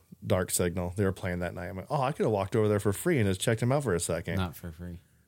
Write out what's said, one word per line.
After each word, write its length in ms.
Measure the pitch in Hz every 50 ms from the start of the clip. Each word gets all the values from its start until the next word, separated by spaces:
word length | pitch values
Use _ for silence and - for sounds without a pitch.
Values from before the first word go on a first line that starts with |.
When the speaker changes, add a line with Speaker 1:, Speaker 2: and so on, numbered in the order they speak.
| _ - - - -
Speaker 1:
Dark 240 | - 98 92 90 -
Signal. 440 | - - 92 87 85 90 87 87 87
They 80 | 107 101
were 80 | 95
playing 280 | 95 - - 92 90 87
that 140 | 87 87 -
night. 120 | 90 90 90
I'm 80 | 95
like, 100 | 92 - -
"Oh, 100 | 143 143
I 120 | 127 135
could 120 | 156 - 202
have 80 | 131
walked 240 | 107 98 117 - -
over 100 | 113 107
there 140 | 104 104 101
for 140 | - 107 98
free 240 | - - 175 170 127
and 100 | 104 98
just 120 | 92 -
checked 180 | - 120 117 113
them 100 | 123 120
out 120 | 135 151
for 120 | 139 113 87
a 60 | 82
second." 360 | - - 82 82 - - 85
Speaker 2:
Not 200 | 95 92 87 -
for 140 | - - 85
free. 280 | 80 85 90 87 85 85 - _ _ _ _